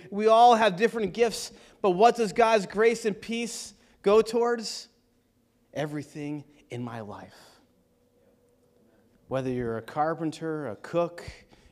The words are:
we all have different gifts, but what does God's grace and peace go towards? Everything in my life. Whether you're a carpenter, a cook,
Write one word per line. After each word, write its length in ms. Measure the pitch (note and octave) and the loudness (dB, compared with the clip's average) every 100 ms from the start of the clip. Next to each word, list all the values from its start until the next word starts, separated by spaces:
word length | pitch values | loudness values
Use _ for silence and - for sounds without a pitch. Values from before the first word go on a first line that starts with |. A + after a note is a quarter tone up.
| - | -12
we 160 | G3 G#3+ | -2 4
all 280 | A3+ A#3+ | 8 8
have 220 | A3+ A3 E3+ | 8 4 2
different 380 | A3 A3+ G3+ | -2 -2 -6
gifts, 380 | F3+ A#3 - - - - _ | 0 0 -2 -10 -16 -20 _
but 120 | G#3 | 0
what 240 | F3+ A#3 A#3+ | 6 6 4
does 180 | A3 | 0
God's 320 | E3 A3+ A3+ F3+ | 2 4 4 0
grace 400 | G3 A3+ A3+ A3+ | 0 2 2 -2
and 120 | - | -6
peace 540 | - A#3 A#3 - - - _ _ | -6 -6 -6 -8 -16 -20 _ _
go 180 | G3 G#3+ | 2 4
towards? 680 | A3 A#3 A#3+ A#3+ G#3 - - _ _ _ _ _ _ _ _ | 4 0 0 -2 -6 -12 -16 _ _ _ _ _ _ _ _
Everything 720 | - D3+ D3 C#3+ D#3 D3 D3 C#3+ _ _ | -8 -6 -6 -12 -12 -10 -10 -12 _ _
in 140 | A#2+ | -10
my 180 | A#2+ A#2 | -10 -10
life. 380 | G#2 F#2+ F#2+ - - _ _ _ _ _ _ _ _ _ _ _ _ _ _ _ _ _ - | -12 -16 -18 -20 -20 _ _ _ _ _ _ _ _ _ _ _ _ _ _ _ _ _ -8
Whether 220 | C3 C3 | -6 -4
you're 280 | B2 A#2 A2+ | -4 -4 -6
a 40 | |
carpenter, 880 | G#2+ D3+ D#3 D#3+ D#3+ D3 D#3+ D#3 C3+ | -8 -4 -4 -4 -6 -6 -8 -8 -8
a 80 | G2+ | -12
cook, 480 | - E3+ E3+ E3+ - - _ _ _ | -6 -4 -4 -6 -18 -20 _ _ _